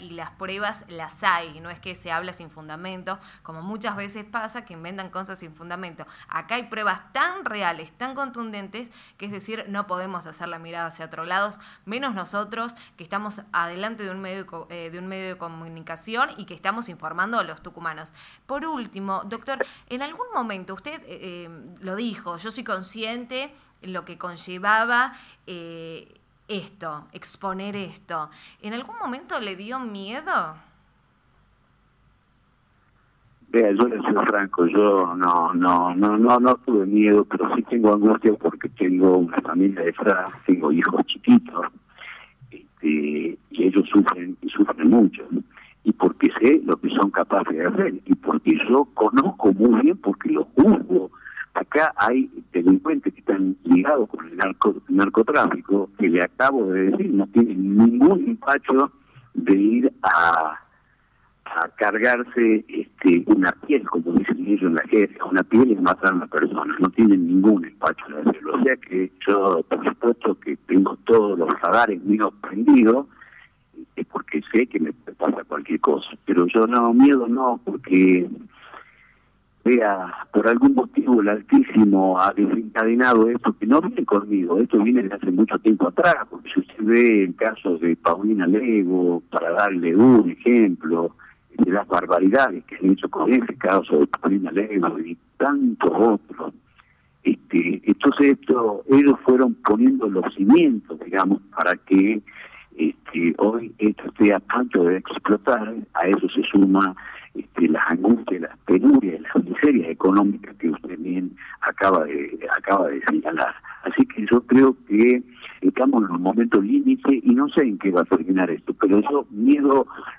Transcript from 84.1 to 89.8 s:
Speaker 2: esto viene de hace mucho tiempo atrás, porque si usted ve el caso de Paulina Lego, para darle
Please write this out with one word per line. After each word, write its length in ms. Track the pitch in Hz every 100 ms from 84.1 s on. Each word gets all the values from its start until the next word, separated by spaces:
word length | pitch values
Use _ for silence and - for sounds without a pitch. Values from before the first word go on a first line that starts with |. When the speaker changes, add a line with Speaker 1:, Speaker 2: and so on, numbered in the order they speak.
| 101 104 101 87 95
Speaker 2:
esto 240 | 120 110
viene 220 | 110 127
de 100 | 98
hace 160 | 101 -
mucho 300 | 90 - -
tiempo 280 | - - -
atrás, 280 | - 175 - -
porque 220 | - -
si 80 | -
usted 140 | - -
ve 440 | 107 117 120 107
el 120 | 92 87
caso 420 | 110 - 98 85
de 160 | 85
Paulina 540 | 82 85 87 104 107 87
Lego, 720 | 107 127 107 90 92 90 87 -
para 220 | - 82
darle 420 | 90 101 90